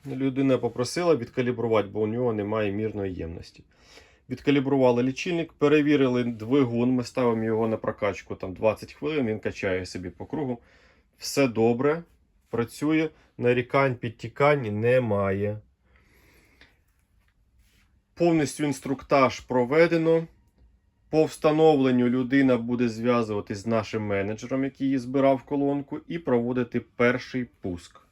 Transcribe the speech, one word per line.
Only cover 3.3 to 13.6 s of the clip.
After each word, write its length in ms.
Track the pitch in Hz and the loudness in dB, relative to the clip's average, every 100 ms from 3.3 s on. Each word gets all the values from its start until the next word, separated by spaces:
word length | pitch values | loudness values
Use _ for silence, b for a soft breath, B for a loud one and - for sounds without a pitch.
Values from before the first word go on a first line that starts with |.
| 82 - - - b b b b b _ | -12 -16 -20 -20 b b b b b _
Відкалібрували 720 | 127 - 143 135 139 127 120 | -4 2 2 2 4 4 4
лічильник, 500 | 131 131 185 170 156 | 0 -2 -4 -4 -4
перевірили 720 | _ 147 151 147 143 135 123 | _ 4 4 4 4 4 2
двигун, 680 | 120 113 110 143 127 117 123 | -2 -6 0 2 2 2 0
ми 140 | 127 | 0
ставимо 400 | 120 - 123 113 | -2 -2 0 0
його 240 | 113 110 113 | 0 0 0
на 80 | 110 | -2
прокачку 580 | - - 104 95 - | -6 -4 -4 -4 -12
там 200 | 98 95 | -12 -12
двадцять 380 | 87 110 101 - | -2 -2 -2 -10
хвилин, 340 | - 147 156 117 | -10 -6 -4 -4
він 120 | 107 | -4
качає 480 | 107 - 101 92 92 | -6 -6 -4 -4 -6
собі 240 | 92 90 | -10 -12
по 160 | - 95 | -12 -10
кругу. 320 | 143 135 120 b b b b b _ | -6 -6 -8 b b b b b _
Все 300 | - - 135 | -6 0 0
добре, 540 | 110 113 117 139 165 170 _ _ _ _ | 2 2 2 0 -2 -6 _ _ _ _
працює, 580 | 117 117 - 147 156 160 b b - | -6 -6 -4 -2 0 -2 b b -2
нарікань, 560 | 120 123 | 0 0